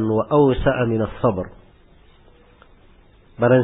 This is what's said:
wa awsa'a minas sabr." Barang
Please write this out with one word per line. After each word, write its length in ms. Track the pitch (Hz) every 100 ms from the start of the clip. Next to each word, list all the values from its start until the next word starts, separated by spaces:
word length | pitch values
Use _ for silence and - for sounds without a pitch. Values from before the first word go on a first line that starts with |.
| 110
wa 160 | 110 -
awsa'a 640 | 151 139 123 139 127 117
minas 240 | 113 107 -
sabr." 240 | 123 95 87 - _ _ _ _ _ _ _ _ _ _ _ _ _ _ _ _ _ -
Barang 240 | 117 127